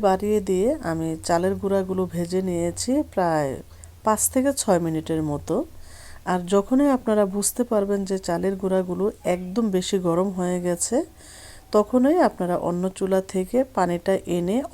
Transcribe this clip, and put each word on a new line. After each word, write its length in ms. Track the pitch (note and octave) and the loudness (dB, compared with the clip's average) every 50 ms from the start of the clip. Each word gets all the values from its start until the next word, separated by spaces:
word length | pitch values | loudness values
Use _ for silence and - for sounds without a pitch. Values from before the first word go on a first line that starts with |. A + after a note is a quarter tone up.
| G#3+ | 4
বাড়িয়ে 320 | G3 F#3 F#3+ G3+ G#3 G#3+ G#3 F#3+ G3 | 2 2 2 2 0 0 0 2 0
দিয়ে 180 | F#3 F3+ G3 B3 D#4 D4+ A3+ E3+ | 0 2 2 2 0 0 -2 -4
আমি 180 | D#3+ D#3+ D#3+ D#3+ D#3+ D#3+ - | -4 -2 -2 -4 -4 -6 0
চালের 260 | - E3+ E3+ F3+ F#3+ G3 F#3 | 0 2 2 2 0 0 -2
গুঁড়াগুলো 400 | G3 G3 G3 G3 F#3+ F#3 F#3+ F#3 F#3 E3+ E3 | -2 0 0 0 0 -2 -2 -2 -2 -2 -2
ভেজে 280 | F3 E3+ E3+ F#3 F#3+ F#3+ F#3 | -4 -4 -2 -2 -2 -2 0
নিয়েছি 420 | F3 E3+ E3+ E3+ E3+ - - A#3+ C4 D4 D4 - - | -2 -2 -2 -2 -4 -4 -2 0 0 0 0 -2 -2
প্রায় 360 | G3+ F3+ E3+ D#3+ D3+ D3 C3+ A#2+ - - - - - - - - - - | 0 0 2 2 0 0 -2 -4 -8 -10 -16 -20 -20 -20 -20 -20 -2 0
পাঁচ 160 | A3 G#3+ G#3 - - - | 0 0 2 0 0 0
থেকে 160 | C4 B3+ C#4+ C4+ - | 2 2 2 0 0
ছয় 180 | - - F#3 E3+ E3+ | 2 2 2 2 2
মিনিটের 380 | D#3+ D#3+ D#3 D#3 - E3 D#3+ D#3 D3+ | 0 -2 -2 -2 -2 -2 -2 0 -2
মতো। 240 | D3 C#3+ - - E3 A3+ E4+ - - - - - - - - - - - - F3+ | -4 -4 -2 -2 -2 -2 -2 -6 -10 -18 -18 -18 -18 -18 -18 -18 -18 -10 -4 -2
আর 80 | F3+ F3+ F3 F3 G3+ | -2 -2 0 2 2
যখনই 360 | G3+ G3+ - C4 C4 D4 C#4+ C4 | 2 2 4 2 4 4 4 2
আপনারা 260 | B3+ - A#3 G#3+ G#3 G#3 F#3+ F#3+ | 2 0 0 2 2 2 2 0
বুঝতে 260 | G3+ G3+ - - - A#3+ - | -2 -2 -2 -2 -2 -2 0
পারবেন 280 | A3+ G#3 G3+ G3+ G3+ G3 G3 F#3+ | 2 0 2 2 0 -2 0 -2
যে 80 | G3 F#3+ - | -4 -2 0
চালের 260 | - E3+ E3+ F3+ F#3+ G3 F#3+ | -2 -2 0 0 -2 -2 -2
গুঁড়াগুলো 440 | G3 F#3+ F#3+ F#3+ F#3 F3+ F3 F3 F#3+ A3 - - - - F3+ | -2 0 0 0 0 0 -2 -2 -2 -2 -2 -2 -2 -2 -2
একদম 320 | F3+ F#3 F3+ F#3 A#3 A#3 G#3+ F#3 | -2 -4 -4 -2 0 0 2 0
বেশি 220 | F#3 F3+ - G#3 F#3+ F3+ | 0 0 0 -2 0 2
গরম 200 | E3+ E3 F3 F#3+ G3+ F#3 | 2 2 2 0 0 -2
হয়ে 200 | F#3 F3+ F3+ F3+ F3+ F3 | -2 -2 -2 -2 -2 0
গেছে, 320 | F3+ E3+ F3 - - A#3 C#4 F#4 - - - - - - - - - - - - - - | -2 -2 -2 -2 -2 0 -2 -2 -4 -12 -20 -20 -20 -20 -20 -20 -20 -20 -20 -10 2 2
তখনই 420 | G#3+ G3+ - - B3+ B3 C#4 E4 F#4 D4 | 2 2 4 2 4 4 6 6 6 4
আপনারা 280 | A3 - - F#3 F3 F3 - - E3+ | 4 2 0 -2 -2 -2 0 0 -2
অন্য 140 | F3 F3 F#3 F#3+ F#3 | -2 0 -2 -4 -2
চুলা 220 | - G3 F#3 F#3+ F#3+ F#3+ - - | -4 -2 0 0 0 0 0 -4
থেকে 240 | F#3 F#3 F#3 - B3 C4+ C4 - | -4 -2 0 0 0 0 0 0
পানিটা 360 | G#3 F3+ F3 F3 F3 - - G3 - - - F3 | 0 0 0 0 -2 0 0 0 0 0 -2 -2
এনে 200 | F3 F3 F3+ G#3 B3+ C#4+ - | -2 0 0 0 -2 -2 0